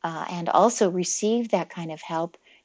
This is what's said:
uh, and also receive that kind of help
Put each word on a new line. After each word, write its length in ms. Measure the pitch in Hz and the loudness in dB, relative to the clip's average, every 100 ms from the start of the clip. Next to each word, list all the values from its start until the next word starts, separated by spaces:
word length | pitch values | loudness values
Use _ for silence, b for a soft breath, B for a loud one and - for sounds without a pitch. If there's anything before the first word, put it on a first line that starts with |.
uh, 220 | 170 160 - | -6 -6 -8
and 200 | 175 165 | -6 2
also 400 | - 214 233 196 | 6 4 4 2
receive 580 | 180 175 - 208 233 233 | 2 -2 -2 0 0 0
that 220 | 190 165 | -2 -2
kind 220 | - 165 | -8 -10
of 100 | 156 | -10
help 340 | - 165 170 - b b | -6 -4 -4 -8 b b